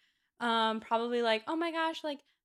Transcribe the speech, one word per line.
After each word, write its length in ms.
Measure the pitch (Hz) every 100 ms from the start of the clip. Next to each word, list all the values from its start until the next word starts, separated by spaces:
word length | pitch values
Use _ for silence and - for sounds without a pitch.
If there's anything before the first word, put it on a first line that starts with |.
| _ _ _ _
Um, 400 | 240 226 220 220
probably 420 | 220 226 233 240
like, 220 | 240 220 220
"Oh 80 |
my 160 | 330 339
gosh, 320 | 330 330 320
like, 160 | 311 285 _ _